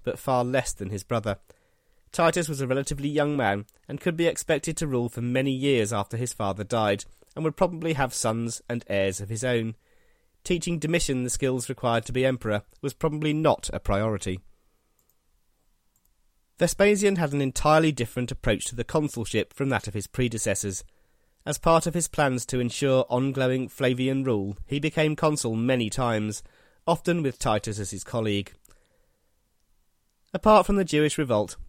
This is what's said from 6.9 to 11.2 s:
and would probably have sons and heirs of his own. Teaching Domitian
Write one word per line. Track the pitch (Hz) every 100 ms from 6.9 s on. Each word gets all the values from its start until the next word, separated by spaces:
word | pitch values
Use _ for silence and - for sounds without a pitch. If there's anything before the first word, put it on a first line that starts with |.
| 104 - - _
and | -
would | 156 -
probably | 180 165 165
have | 139 131
sons | - 117 113 117 - -
and | 120 -
heirs | 98 98 95
of | 101
his | 110
own. | 127 120 113 110 _ _ _ _ _ _
Teaching | - 175 170 170
Domitian | 151 170 - 127